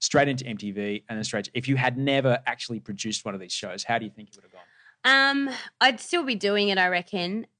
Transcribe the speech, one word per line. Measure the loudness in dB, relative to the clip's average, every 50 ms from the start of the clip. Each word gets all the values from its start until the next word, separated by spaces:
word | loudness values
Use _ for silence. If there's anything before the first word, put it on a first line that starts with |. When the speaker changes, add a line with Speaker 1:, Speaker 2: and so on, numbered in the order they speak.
Speaker 1:
straight | -4 2 4 4 4 4
into | 2 -2 -6
M | -8 -8 -8
T | -8 -6
V | -6 -4 -4 -4 -4 -6 -6 -8
and | -8
then | -6 -6
straight | -4 -4 -4 -6
to, | -4 -6
if | -4 0 0
you | 2
had | 2 2 0 0
never | 0 0 2 2 4 4 4 2 2 0
actually | -4 -6 -6 -8 -8 -8 -8
produced | -8 -10 -8 -6 -6 -6 -6 -6 -6
one | -6 -8
of | -8
these | -8 -8
shows, | -8 -8 -6 -8 -8 -8 -2
how | -2 -2 -2
do | -2
you | -6
think | -10 -16 -20 -20
you | -20
would | -20 _
have | _
gone? | -20 -20 -20 _ _ _ _ -20 _ _ 2 4 6 6 6 4 4 2 0 -2
Speaker 2:
Um, | -4 -8 -10 -14 0 _
I'd | 4 4 4 0
still | -4 -2 -2 0 0
be | 0 -2
doing | 0 0 2 2 4 2 4
it, | 4
I | 4 4 4
reckon. | 2 0 -2 -2 -4 -4 -2 -2 -2 -4 -6 -10 _